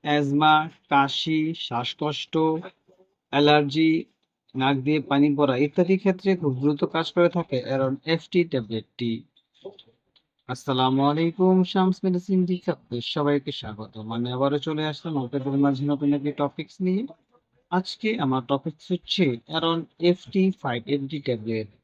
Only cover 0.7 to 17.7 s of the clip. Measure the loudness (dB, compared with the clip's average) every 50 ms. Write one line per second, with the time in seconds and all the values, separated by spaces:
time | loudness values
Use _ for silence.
0.7 | -10 _ _ _ 2 2 2 2 -2 -4 -4 -2 -2 -2 -2 -2 -4 -6 -8 -6
1.7 | -6 -4 -6 -6 -8 _ -4 -4 -4 -6 -10 _ 0 0 2 2 0 -2 -6 -12
2.7 | _ _ _ _ _ _ _ _ _ _ _ _ 2 4 6 6 6 6 4 2
3.7 | 0 2 2 2 2 0 -4 _ _ _ _ _ _ _ _ _ -4 -2 0 0
4.7 | 0 0 0 0 0 0 0 0 2 4 4 4 4 2 2 2 4 2 0 0
5.7 | _ 0 2 2 2 2 2 0 0 2 0 0 0 2 0 -2 -2 0 0 0
6.7 | 0 0 -2 -2 -2 -4 -4 0 2 4 4 4 2 0 -2 _ -4 -4 -2 -2
7.7 | -2 0 0 0 -2 -4 _ -2 -2 -2 -2 0 0 0 0 2 -2 -4 -4 -4
8.7 | -8 -8 -8 _ _ -6 -4 -4 -4 -4 -8 _ _ _ _ _ _ _ _ -20
9.7 | -20 -20 _ _ _ _ _ _ _ _ _ _ _ _ _ -12 -12 -8 -4 -2
10.7 | 0 2 2 2 2 2 2 2 2 2 -2 -2 0 2 2 4 4 4 2 2
11.7 | 2 2 2 2 0 0 -2 -2 -2 -2 -2 0 0 0 2 0 -2 -2 _ -4
12.7 | -4 -4 _ _ -8 -8 -6 -4 -4 0 0 2 2 0 -2 -6 -12 -10 -12 -12
13.7 | -12 -12 -14 -14 _ -14 -10 -8 -6 -4 -4 -4 -2 0 0 0 0 -2 -4 -4
14.7 | -4 -4 -4 -4 -6 -8 -10 -6 -6 -4 -6 -4 -6 -6 -4 -2 0 2 2 2
15.7 | 0 0 -2 -2 -2 0 0 0 0 0 -2 -6 -4 -2 -4 -4 _ -8 -12 -12
16.7 | -8 -4 -2 0 0 -2 -4 -6 -12 _ _ _ _ _ _ _ _ _ _ _